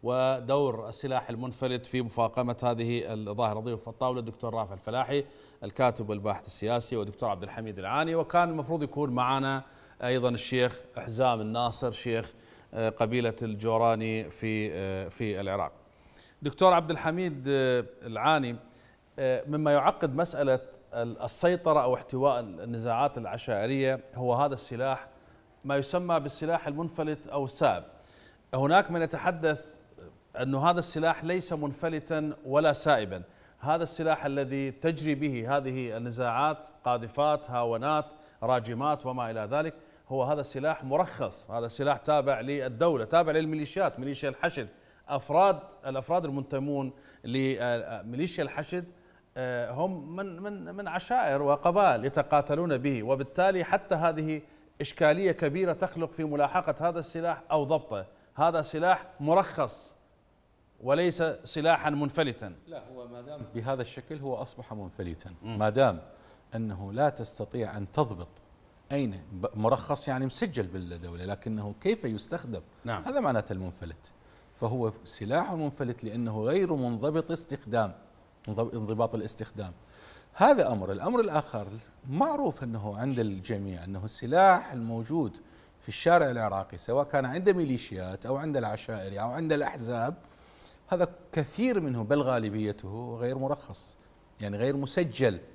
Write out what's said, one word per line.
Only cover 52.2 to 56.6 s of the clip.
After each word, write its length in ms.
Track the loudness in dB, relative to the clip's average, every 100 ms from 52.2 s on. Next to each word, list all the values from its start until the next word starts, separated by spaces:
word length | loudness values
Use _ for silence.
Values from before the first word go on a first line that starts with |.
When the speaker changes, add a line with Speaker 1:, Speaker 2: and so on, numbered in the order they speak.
| 4 4 4 0 2 0
Speaker 1:
به، 260 | 2 0
وبالتالي 600 | 0 0 0 2 4 4
حتى 320 | 2 0 2 2
هذه 460 | 2 2 -2 -4 -6 -20 -20 _
إشكالية 500 | -10 4 6 6 4
كبيرة 420 | 2 0 2 0
تخلق 380 | 0 -2 -2 -6
في 120 | -4
ملاحقة 640 | -4 2 2 2